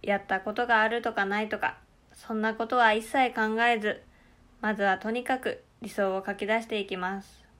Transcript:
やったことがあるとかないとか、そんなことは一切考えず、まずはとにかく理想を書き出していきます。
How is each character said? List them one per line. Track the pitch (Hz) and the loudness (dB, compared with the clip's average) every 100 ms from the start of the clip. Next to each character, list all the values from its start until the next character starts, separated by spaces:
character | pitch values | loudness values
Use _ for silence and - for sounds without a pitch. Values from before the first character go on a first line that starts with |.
や | - 202 | 0 -2
っ | - | 0
た | 190 | -4
こ | 214 | -2
と | 214 240 | -2 2
が | 220 | 4
あ | 220 | 4
る | 233 | 0
と | 233 | -2
か | 220 196 | -2 0
な | 208 | -2
い | 214 | -2
と | 214 | -2
か、 | - - - _ _ | -4 -6 -20 _ _
そ | - - | -20 -6
ん | 220 | -2
な | 220 | 0
こ | 220 226 | 0 0
と | 247 | 6
は | 226 | 6
一 | 214 | 6
切 | 220 277 254 | 0 2 2
考 | 240 214 220 | 2 0 2
え | 240 233 | 2 2
ず、 | 208 - - _ - _ - - | 0 -4 -10 _ -20 _ -20 -6
ま | 214 208 | -4 0
ず | |
は | 202 190 | 2 0
と | 214 | -2
に | 233 | -4
か | 247 254 | -2 -2
く | 240 - _ _ | -2 -6 _ _
理 | 208 | -10
想 | - 196 190 | -2 0 0
を | |
書 | 190 196 | -4 -6
き | 208 | -2
出 | 226 | -2
し | 226 | -2
て | 214 | -6
い | 202 | -4
き | 190 | -4
ま | 180 196 | -4 -6
す。 | - - - | -10 -20 -20